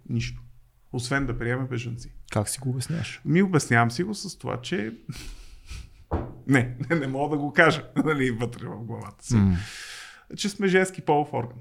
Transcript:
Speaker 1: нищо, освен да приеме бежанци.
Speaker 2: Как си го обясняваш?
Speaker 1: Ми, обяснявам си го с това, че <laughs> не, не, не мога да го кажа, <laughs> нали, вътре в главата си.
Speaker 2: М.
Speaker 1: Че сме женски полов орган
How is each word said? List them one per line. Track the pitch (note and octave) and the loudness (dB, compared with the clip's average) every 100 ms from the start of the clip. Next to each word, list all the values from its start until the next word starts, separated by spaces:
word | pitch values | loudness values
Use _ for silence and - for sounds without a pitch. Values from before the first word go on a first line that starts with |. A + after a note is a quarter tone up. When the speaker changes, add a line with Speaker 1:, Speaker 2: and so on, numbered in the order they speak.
| - | -4
Speaker 1:
нищо, | A#2+ B2 - - - - _ _ | -2 -2 -6 -14 -20 -20 _ _
освен | B2+ B2 - C#4 | -8 -2 0 0
да | - | -2
приеме | A#2 B2+ | -2 -2
бежанци. | C3 A#2+ A#2+ A#2+ - - - | -2 -4 -6 -8 -12 -16 -4
Speaker 2:
Как | A2 G#2 | 0 0
си | - | -2
го | C3 | -4
обясняваш? | C3 B2 E3 - - | -2 -4 -4 -4 -6
Speaker 1:
Ми, | C#3+ E3 | 2 4
обяснявам | G3 E3 - A#2+ A#2 | 4 2 4 4 4
си | A#2+ | 2
го | F#3+ | -4
с | G3+ F#3 - | -6 -10 -8
това, | B2 A#2+ | -6 -6
че | A#2+ F#3+ G#3+ A#3 | -4 -4 -4 -8
<laughs> | - - - - - - - - - - - - - - - | -12 -12 -12 -14 -16 -18 -14 -14 -14 -20 -6 -6 -6 -6 2
не, | C3+ A#2+ - B2 | 4 2 -4 -2
не, | E3+ | 0
не | C3+ | 0
мога | C3+ D3 | -2 0
да | D3 | 0
го | C#3+ | 2
кажа, | - D#3+ D3 - - | 6 6 4 -2 0
<laughs> | |
нали, | D3+ D3 C3 | 2 2 2
вътре | A2+ A#2+ A#2+ B2+ | 0 -4 -6 -10
в | G#2 | -10
главата | A#2 A2 G2 - - | -8 -10 -10 -12 2
си. | A#2 | 6
Speaker 2:
М. | G2 F2+ G#2 - - - - - - - | 6 4 -2 -12 -14 -14 -16 -20 -16 -6
Speaker 1:
Че | G3+ | -6
сме | G3+ G3 | 0 4
женски | F#3 F#3 F3 | 4 4 0
полов | - D3 C#3+ | 2 2 2
орган | B2+ A#2+ - | -2 -4 -10